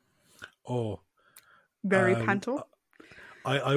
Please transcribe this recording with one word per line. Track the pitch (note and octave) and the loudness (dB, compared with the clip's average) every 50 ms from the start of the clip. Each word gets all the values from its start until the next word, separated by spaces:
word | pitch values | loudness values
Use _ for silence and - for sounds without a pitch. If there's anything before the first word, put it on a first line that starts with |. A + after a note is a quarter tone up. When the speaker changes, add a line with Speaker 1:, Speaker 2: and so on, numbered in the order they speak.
| _ _ _ _ _ _ _ - - - _ _ - - | _ _ _ _ _ _ _ -20 -20 -20 _ _ -10 -6
Speaker 1:
Oh. | B2+ B2 A2+ G#2+ G2 - _ _ _ _ _ _ - - _ _ _ _ _ _ _ _ - | -4 -4 -4 -4 -6 -10 _ _ _ _ _ _ -20 -20 _ _ _ _ _ _ _ _ -2
Speaker 2:
very | F#3+ G3 F#3+ F#3 F#3 F#3 | 0 2 4 4 4 2
Speaker 1:
Um, | - A2+ | 2 2
Speaker 2:
panto. | G#3+ G3 G3+ - B3 C4 D4 - _ _ _ _ _ _ - - - - - - - - - - | 0 -2 -2 -2 -4 -6 -6 -8 _ _ _ _ _ _ -20 -20 -20 -20 -20 -20 -20 -18 -10 -4
Speaker 1:
I, | B2+ C3 C#3 | -2 -2 0
I, | B2 C3+ C#3 | 2 2 2